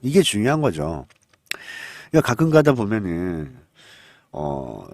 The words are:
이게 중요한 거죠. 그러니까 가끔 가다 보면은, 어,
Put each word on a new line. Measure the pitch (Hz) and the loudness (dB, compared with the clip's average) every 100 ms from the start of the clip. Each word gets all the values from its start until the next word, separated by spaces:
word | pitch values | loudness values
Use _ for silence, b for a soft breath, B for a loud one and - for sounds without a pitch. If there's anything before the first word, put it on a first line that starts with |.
이게 | 127 175 | 0 4
중요한 | 165 104 117 156 | 4 2 0 2
거죠. | 143 78 76 76 69 _ _ _ - - B B B B B | 0 0 -4 -6 -10 _ _ _ -14 -12 B B B B B
그러니까 | 160 143 | 2 2
가끔 | 117 160 | 2 4
가다 | 156 147 | 6 6
보면은, | 127 101 110 95 85 90 82 73 64 _ _ b b b b b | 4 0 -2 -2 -4 -4 -6 -8 -14 _ _ b b b b b
어, | - 73 69 64 53 50 | -8 -6 -6 -8 -12 -16